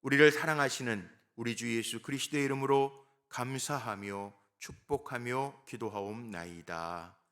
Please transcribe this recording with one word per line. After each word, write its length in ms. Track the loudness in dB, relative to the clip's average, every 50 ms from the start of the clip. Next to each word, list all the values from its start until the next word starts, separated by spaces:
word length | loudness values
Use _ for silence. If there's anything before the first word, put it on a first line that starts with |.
우리를 300 | 0 4 8 10 10 10
사랑하시는 760 | 10 8 0 0 2 2 2 2 0 -2 -2 -2 -2 -2 -4 -10 -18 _ _ _ _
우리 200 | -6 -4 -4 -4
주 200 | -4 -4 -2 -2
예수 260 | -2 -2 -2 -6 -8
그리스도의 440 | -6 -6 -4 -4 -4 -2 0 0 2
이름으로 600 | 2 0 0 2 4 4 4 4 2 -2 -10 -20 _ _ _ _ _
감사하며 1040 | -6 -6 -4 -4 -4 -6 -4 -2 -4 -4 -4 -4 -6 -6 -6 -6 -6 -6 -8 -10 -12 _ _ _ _ _
축복하며 1040 | -16 -16 -16 -18 _ _ -4 -4 -4 -6 -8 -6 -4 -2 -2 -2 -2 -4 -6 -12 -18 -14
기도하옵나이다. 1500 | -10 -8 -8 -6 -4 -4 -6 -6 -6 -8 -10 -10 -10 -10 -10 -10 -12 -14 -12 -10 -8 -8 -6 -6 -8 -8 -10 -14 -18 _ _ _